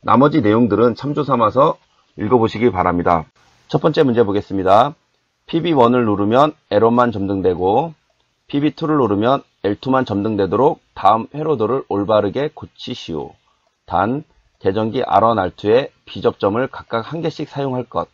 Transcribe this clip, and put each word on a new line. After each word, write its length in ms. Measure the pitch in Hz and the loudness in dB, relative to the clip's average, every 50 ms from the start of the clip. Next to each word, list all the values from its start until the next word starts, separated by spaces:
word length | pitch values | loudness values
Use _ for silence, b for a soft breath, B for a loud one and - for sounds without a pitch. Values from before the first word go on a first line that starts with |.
나머지 400 | _ - 101 117 135 147 147 160 | _ 2 2 4 4 4 2 2
내용들은 540 | 113 104 107 113 123 113 104 101 113 123 113 | 2 2 2 2 2 2 2 2 2 0 0
참조 300 | - - 139 147 151 147 | -2 -8 -8 -6 -4 -4
삼아서 520 | 131 135 120 117 107 98 123 139 165 - - _ _ _ _ _ _ _ - | -2 0 0 0 0 2 2 2 2 0 -4 _ _ _ _ _ _ _ -10
읽어보시기 540 | 101 104 110 123 110 113 - 104 113 120 | -4 0 2 2 2 0 -2 0 0 0
바랍니다. 540 | 104 92 87 90 87 87 85 90 87 82 78 _ _ _ _ _ _ _ _ _ | 0 0 -2 0 0 0 0 0 0 0 -2 _ _ _ _ _ _ _ _ _
첫 140 | - 151 | -4 -2
번째 220 | - 165 151 165 156 | 0 0 0 2 0
문제 200 | 135 117 110 120 | 2 4 2 2
보겠습니다. 720 | 101 98 101 98 - 101 98 92 92 95 107 123 143 151 _ _ _ _ _ _ _ _ _ _ | 2 0 -4 -4 -4 -6 -4 2 4 4 4 4 2 -2 _ _ _ _ _ _ _ _ _ _
피비 280 | _ - 165 160 175 165 | _ -4 -4 -2 0 2
원을 320 | 139 120 117 123 127 123 | 4 4 4 4 2 2
누르면 480 | 110 104 95 101 101 110 127 143 156 156 _ _ _ | 2 0 0 0 0 2 2 2 2 0 _ _ _
에러만 400 | 101 104 107 113 117 120 123 120 | 0 2 4 4 4 4 2 0
점등되고 840 | 110 104 98 98 101 98 90 92 90 80 90 92 101 120 156 170 156 _ _ _ _ _ _ _ _ _ _ _ | 0 -4 -4 -4 -4 0 0 0 0 0 0 0 2 0 0 -2 -8 _ _ _ _ _ _ _ _ _ _ _
피비 280 | - 143 143 151 - | -4 -2 -2 -2 -4
투를 200 | - 160 156 156 | -4 -4 -2 0
누르면 480 | 151 131 107 101 98 107 120 135 139 - _ _ _ _ | 0 2 0 0 0 2 0 0 0 -2 _ _ _ _
엘투만 400 | 101 104 - - 135 131 131 127 | -4 -4 -4 -4 -2 0 0 0
점등되도록 760 | - 107 98 101 110 110 101 101 92 82 104 127 151 165 - _ _ _ | 0 -2 -4 -2 -2 -2 -2 -2 0 0 2 2 2 0 -2 _ _ _
다음 340 | - - 95 107 113 110 - _ | -2 2 2 2 2 -2 -6 _
회로도를 500 | 143 156 160 156 127 110 104 120 135 - _ | -8 -4 -4 -2 -2 0 -2 -2 -4 -4 _
올바르게 640 | 92 101 101 92 110 107 101 101 85 - 139 156 _ | -4 -4 0 2 2 2 2 0 -2 -4 -6 -6 _
고치시오. 800 | - - 90 _ _ - - 123 - - - 85 76 69 - - _ _ _ _ _ _ _ _ _ _ | -12 -20 -20 _ _ -14 -12 -12 -12 -10 -10 -8 -8 -8 -10 -14 _ _ _ _ _ _ _ _ _ _
단, 380 | - 87 85 92 107 127 147 156 _ _ _ _ _ _ _ | -4 -2 -2 0 0 -2 -6 -8 _ _ _ _ _ _ _
계전기 440 | _ 95 98 107 110 113 110 135 117 | _ -2 -2 0 -2 -2 -2 -4 -4
알원, 340 | - - 101 107 113 117 107 | 2 2 2 4 4 2 0
알투의 540 | 92 90 - - - 104 107 123 139 - _ _ _ | -2 -4 -6 -6 0 2 2 2 2 -2 _ _ _
비접점을 600 | - - - 92 117 110 _ - 101 98 113 131 135 | -16 -14 -4 -2 -2 -2 _ -2 -2 0 0 -4 -4
각각 440 | - - - _ - 113 110 - | -6 -14 -14 _ -6 -6 -6 -6
한 100 | 147 165 | -10 -6
개씩 280 | 165 165 147 - 156 - | -6 -6 -6 -6 -12 -10
사용할 340 | - 139 139 135 127 127 127 | -8 -6 -6 -4 -4 -6 -8
것. 240 | _ - - 87 - | _ -6 -8 -8 -8